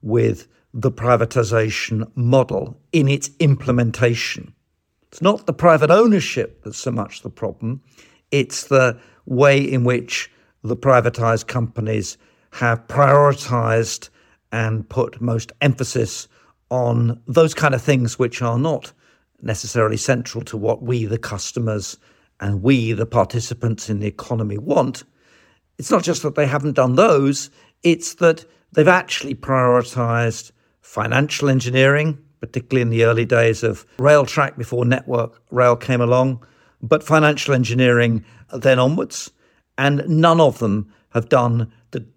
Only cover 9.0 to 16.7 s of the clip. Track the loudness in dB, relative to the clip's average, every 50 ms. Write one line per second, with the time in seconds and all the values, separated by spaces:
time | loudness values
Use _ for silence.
9 | _ _ _ _ _ -6 0 4 6 6 6 4 2 0 -2 0 0 0 0 -2
10 | -4 -6 -8 -10 -10 -10 _ _ _ _ _ _ _ -8 -8 -2 2 4 4 4
11 | 4 2 -2 -2 0 0 0 -2 -2 -6 -6 -4 -4 -4 -6 -6 -6 -4 -4 -4
12 | -6 -8 -12 _ _ _ _ _ _ _ _ -2 0 0 0 -2 -4 _ 0 2
13 | 4 6 6 6 6 4 2 0 -4 -4 -4 -2 0 0 0 0 0 -2 -6 -12
14 | -14 -20 _ _ _ _ _ _ _ _ -6 -4 -2 -2 -2 -4 -6 _ -2 -2
15 | -2 -2 -4 -6 -4 -4 -4 -4 -6 -8 -10 _ 0 0 0 0 -4 -6 -2 -4
16 | -4 -4 -6 -12 -14 _ _ _ _ _ _ _ _ _